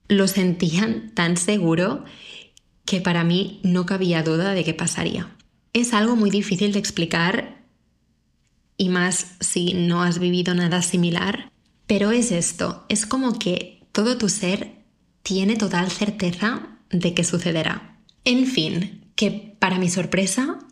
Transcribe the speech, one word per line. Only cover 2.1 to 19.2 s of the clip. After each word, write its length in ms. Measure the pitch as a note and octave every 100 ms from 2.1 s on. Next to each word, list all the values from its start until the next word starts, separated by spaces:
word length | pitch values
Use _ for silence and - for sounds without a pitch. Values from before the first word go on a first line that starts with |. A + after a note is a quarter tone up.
| - - - - _ _ _ -
que 160 | F#3+
para 220 | F3+ E3+
mí 360 | E3+ F3 G3+ -
no 220 | F#3+ F3+ F3
cabía 380 | F#3+ F#3 E3
duda 300 | D#3+ D#3+ F#3+
de 100 | F#3+
que 100 | E3
pasaría. 600 | D#3+ E3 - E3 - - - _ _ _
Es 200 | A#3 A#3+
algo 220 | G#3 A3 A#3+
muy 140 | G#3
difícil 420 | G3 G3+ F3+ G#3
de 80 | G3+
explicar, 880 | G3 - E3 E3+ E3+ - - - _ _ _ _ _ _ _ _ _ _ _ _
y 120 | F#3
más 460 | F3+ F3+ F#3 - -
si 320 | - - F3
no 300 | F#3 F3 F3
has 160 | F3 E3+
vivido 340 | F3+ F3+ F3+ F3
nada 260 | F3 F3+
similar, 680 | E3+ F#3 F3 E3+ F#3+ G3+ - _ _ _ -
pero 240 | G3+ G3+
es 200 | A#3+ A#3
esto, 540 | F3 E3+ - F3 - -
es 160 | G#3+ -
como 340 | C4 C4 A3+
que 480 | - F3+ - - -
todo 260 | - A3 B3
tu 120 | G#3
ser 540 | - F3+ G3+ - - _ _ _ _
tiene 320 | - F#3+ G3 A3+
total 340 | G3+ F3 F3+
certeza 920 | - G#3 G#3 F3+ F3 G#3 - - - _
de 240 | F3 F3
que 100 | F3
sucederá. 760 | E3+ F3 F3 D#3+ - - - - _ _
En 220 | - B3 C4
fin, 680 | - D#3 F3 G3 - -
que 400 | -